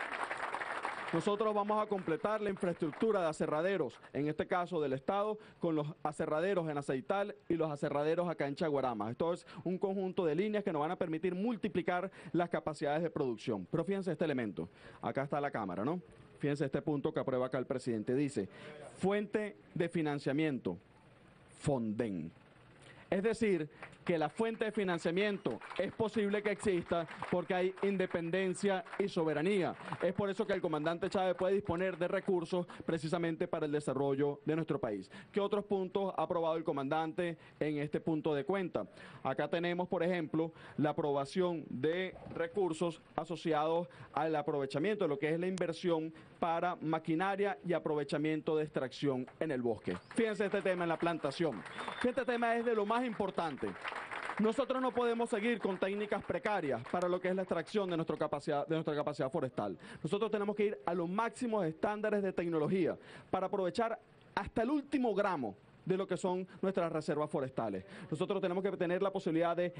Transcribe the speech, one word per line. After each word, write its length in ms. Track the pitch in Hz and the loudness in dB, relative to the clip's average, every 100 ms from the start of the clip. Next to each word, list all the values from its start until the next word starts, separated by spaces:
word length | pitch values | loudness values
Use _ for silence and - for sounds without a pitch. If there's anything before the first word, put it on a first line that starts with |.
| - - - - - - - - - - - | -6 -6 -6 -4 -6 -6 -6 -6 -6 -6 -2
Nosotros 400 | 165 202 202 214 | 0 2 2 2
vamos 280 | 208 208 214 | 2 2 0
a 60 | 208 | 2
completar 540 | 202 165 156 208 214 | -2 0 0 0 0
la 80 | 202 | -2
infraestructura 720 | 185 180 170 160 - 226 202 | -2 -2 0 -2 2 2 4
de 60 | 165 | 2
aserraderos, 680 | - 151 151 180 190 131 - - | 0 0 2 2 2 0 -4 -6
en 160 | 135 147 | -2 0
este 180 | 151 185 | 0 0
caso 360 | 185 175 175 | 0 0 0
del 100 | 143 | 0
Estado, 480 | 131 - 196 214 214 - - | 0 0 0 0 -4 -10 -4
con 140 | 170 | 0
los 140 | 156 147 - | 0 -2 -4
aserraderos 640 | 151 - 160 156 185 185 160 | -6 -2 0 2 2 2 0
en 80 | 143 | -2
Aceital 560 | 143 135 - 202 202 - - | 0 -2 0 0 0 -6 -2
y 80 | 165 | 0
los 160 | 156 | 2
aserraderos 560 | 143 151 143 151 170 175 | 0 0 2 2 2 0
acá 180 | 156 143 | 0 -2
en 100 | 139 | 0
Chaguarama. 540 | 165 143 127 110 107 | 2 2 2 0 -4
Esto 220 | 120 165 | 0 0
es 160 | 175 - - | -2 -6 -8
un 140 | 170 185 | -4 -2
conjunto 480 | 196 196 185 185 170 | 0 0 -2 0 2
de 100 | 151 | 2
líneas 300 | 214 208 202 | 2 0 0
que 80 | |
nos 80 | 156 | 0
van 100 | 151 | 0
a 60 | 185 | 0
permitir 360 | 175 160 180 | -2 0 0
multiplicar 760 | 180 220 220 208 175 165 180 190 - 165 | 0 -2 0 0 0 0 0 -2 -10 -2
las 160 | 165 175 | 0 2
capacidades 540 | 160 - 151 147 151 | 0 -2 -2 0 2
de 60 | 170 | 0
producción. 560 | - 135 113 - 101 87 | 0 -2 0 -2 -2 0
Pero 140 | 160 170 | -2 0
fíjense 260 | 196 185 | -2 -2
este 140 | 156 160 | 0 0
elemento. 420 | 131 110 - 170 - - - | 2 -2 -4 -8 -10 -20 -6
Acá 220 | - 127 | -2 -2
está 160 | 143 151 | 0 0
la 100 | 143 | 0
cámara, 360 | 123 98 87 120 | -2 -2 0 0
¿no? 160 | 180 - - - - | -2 -6 -20 -20 -4
Fíjense 260 | 143 143 143 | -2 0 0
este 160 | 147 | 0
punto 320 | 156 147 160 | 0 0 0
que 80 | 151 | 0
aprueba 240 | 127 127 127 | 0 0 2
acá 120 | 135 | 0
el 80 | - | -2
presidente. 480 | 127 131 110 104 | -2 0 0 2
Dice, 360 | 127 143 110 95 - - - - - | 0 2 -2 -4 -8 -16 -16 -16 -2
fuente 560 | 185 208 208 220 208 - - | 0 2 0 -2 -2 -8 -12
de 140 | 156 170 | -2 0
financiamiento, 880 | 175 151 143 151 139 156 127 - 87 - - - - - - - - | 2 0 0 0 2 2 0 -2 -6 -12 -20 -20 -20 -20 -20 -20 -4
Fonden. 720 | 147 135 110 107 117 90 80 - - - - - - - - | 0 0 0 0 -2 -2 -6 -12 -20 -20 -20 -20 -20 -20 -2
Es 140 | 196 | 0
decir, 460 | 220 214 220 175 151 - - - | 2 2 2 2 -2 -10 -18 -6
que 140 | - 170 | 0 2
la 120 | 156 | 2
fuente 340 | - 226 226 | 0 -2 0
de 80 | 220 | -2
financiamiento 880 | 214 190 170 180 175 208 196 143 110 - - | 0 0 0 0 2 0 0 -2 -4 -6 -4
es 140 | 190 | -4
posible 500 | - 220 226 202 208 | 0 0 2 2 2
que 100 | 208 | 0
exista 540 | 196 220 175 - 170 160 - - | 0 2 0 2 -2 -2 -8 -2
porque 240 | 180 165 | -2 2
hay 220 | 185 185 - | 2 2 2
independencia 1040 | 196 190 185 180 165 185 190 180 202 185 - - | 0 2 0 0 0 0 0 2 2 2 -2 -2
y 120 | 190 | 0
soberanía. 640 | 180 160 147 170 208 147 98 - 143 | 2 2 2 2 4 2 -2 -8 -2
Es 120 | 175 | 0
por 160 | 185 202 | 2 0
eso 180 | 190 196 | 0 0
que 60 | |
el 80 | 190 | 0
comandante 480 | 175 151 156 170 180 | 2 0 0 0 0
Chávez 260 | 202 185 175 | 2 2 2
puede 200 | 185 196 | 2 2
disponer 420 | 196 170 190 165 | 0 0 0 0
de 100 | 175 | 0
recursos 600 | 190 190 180 165 180 175 - - | 0 2 0 2 -2 -2 -6 -4
precisamente 640 | 165 156 175 170 165 175 | -2 0 0 0 0 -2
para 160 | 165 156 | 0 0
el 80 | |
desarrollo 640 | 147 147 131 139 139 143 143 - | 0 2 4 4 4 2 2 0
de 100 | 160 | 0
nuestro 240 | 156 143 | 2 0
país. 320 | 120 104 95 - - | 0 -2 -6 -14 -4
¿Qué 120 | 208 | 0
otros 240 | 202 208 202 | 2 0 2
puntos 480 | 196 185 202 190 - | 0 0 0 0 0
ha 80 | |
aprobado 320 | 160 170 165 165 | 0 2 2 2
el 80 | |
comandante 760 | 160 139 135 156 160 156 175 165 - - | 0 -2 0 0 0 0 -2 -4 -14 -8
en 200 | 151 147 | -4 -2
este 200 | 147 160 | -2 -2
punto 340 | 170 156 160 | 0 0 2
de 120 | 147 135 | 0 2
cuenta? 420 | 196 180 120 - - - - | 0 0 -2 -4 -12 -18 -6
Acá 260 | 131 135 147 | -2 -2 0
tenemos, 400 | 170 175 175 180 | 0 0 -2 -2
por 140 | 185 | 0
ejemplo, 500 | 165 180 151 156 165 - - - | 2 2 0 0 -2 -4 -10 0
la 140 | 151 | 2
aprobación 760 | 147 151 139 139 180 180 170 - | 2 2 2 2 2 2 0 -6
de 460 | 120 147 175 185 - - | 0 2 2 -2 -6 -10
recursos 680 | - 170 202 180 160 175 156 - - | -4 -2 2 2 2 -2 -2 -6 -6
asociados 720 | 160 160 170 151 156 170 175 - - | -4 -4 2 2 4 2 -2 -12 -4
al 240 | - 160 151 | 0 2 2
aprovechamiento 640 | 147 147 135 143 180 208 | 0 0 0 0 0 2
de 60 | 170 | 0
lo 100 | 139 | 2
que 140 | 151 | 0
es 60 | 165 | 0
la 80 | 185 | 0
inversión 640 | 190 170 165 180 165 160 - - - | 0 -2 0 0 0 -2 -10 -20 -4
para 380 | 175 165 175 170 | 0 2 0 0
maquinaria 800 | 151 160 160 160 190 196 202 185 175 | 0 0 0 0 2 0 0 -2 -2
y 80 | |
aprovechamiento 800 | 160 160 151 143 151 156 156 151 156 | 0 2 0 0 0 0 0 0 0
de 80 | |
extracción 640 | 151 160 131 - 143 131 127 - | 0 -2 -4 0 0 0 -4 -4
en 140 | 160 | -2
el 100 | 131 | 0
bosque. 360 | 120 107 - - - - | 0 -2 -4 -6 -2 0
Fíjense 300 | 220 202 202 | 0 2 0
este 160 | 202 | 2
tema 220 | 196 180 | 0 0
en 60 | 170 | 0
la 80 | 165 | 2
plantación. 640 | 170 165 143 135 165 104 - - - - | 0 0 -2 0 -2 -2 -10 -10 -10 -2
Este 220 | 247 247 | 0 0
tema 320 | 247 240 233 233 | -2 0 2 2
es 80 | |
de 100 | 233 | 2
lo 120 | 220 202 | 2 2
más 180 | 233 | 0
importante. 640 | 254 202 196 185 165 131 104 90 - - - - - - | 0 0 -2 0 -4 -2 -6 -4 -8 -8 -8 -8 -6 2
Nosotros 400 | 214 226 247 262 | 2 2 0 0
no 120 | 254 | 0
podemos 400 | 240 240 233 233 | 2 2 2 0
seguir 260 | 220 226 233 | 2 2 2
con 220 | 196 185 | 0 0
técnicas 440 | 190 202 208 202 | 0 0 -2 -2
precarias 600 | - 175 214 202 147 117 123 | -2 -2 0 0 0 -2 0
para 180 | 175 180 | 0 2
lo 100 | 180 | 2
que 100 | 185 | 2
es 60 | 190 | 0
la 60 | |
extracción 480 | 185 170 151 208 190 | 0 -2 0 0 0
de 80 | 165 | 0
nuestra 200 | 165 151 | 0 0
capacidad, 500 | 151 147 165 147 147 | 0 -2 0 0 2
de 80 | 160 | 0
nuestra 180 | 160 | 0
capacidad 380 | 147 147 147 131 | 0 -2 -2 -2
forestal. 440 | 170 131 - 104 85 - - | 0 -2 -2 -4 -6 -12 -8
Nosotros 260 | 156 202 220 | -2 0 0
tenemos 260 | 214 202 214 | 0 0 2
que 100 | 208 | 0
ir 120 | 208 - | 2 -2
a 80 | |
los 160 | 180 170 | 0 0
máximos 560 | 196 233 233 247 214 165 | 0 -2 -2 -2 0 0
estándares 560 | 160 208 208 214 208 | 0 -2 0 0 2
de 100 | 196 | 0
tecnología 640 | 185 175 160 147 190 147 90 - - - | 0 0 2 2 2 2 0 -10 -20 -4
para 160 | 185 185 | -2 0
aprovechar 500 | 196 180 175 226 226 - - - - | 0 0 0 0 -2 -12 -20 -6 -4
hasta 260 | 202 - | -2 0
el 80 | 233 | 2
último 460 | 294 277 285 247 196 | 0 0 0 2 2
gramo 400 | 202 165 113 - - - | 2 0 -4 -8 -20 -12
de 120 | - 185 | -2 -2
lo 100 | 190 | 0
que 120 | 175 | 0
son 280 | 185 185 185 - | 0 0 -4 -2
nuestras 300 | 190 190 170 | 0 2 2
reservas 400 | 156 151 151 151 | 0 0 0 0
forestales. 540 | 160 131 - 113 95 - - - | 0 -2 -2 -2 -4 -8 -14 -8
Nosotros 300 | 156 185 196 | -4 0 0
tenemos 200 | 185 180 | 2 0
que 100 | 190 | 0
tener 280 | 185 175 180 | 0 0 2
la 80 | 196 | 0
posibilidad 460 | 190 185 160 170 170 | 0 0 2 2 2
de 180 | 175 | 0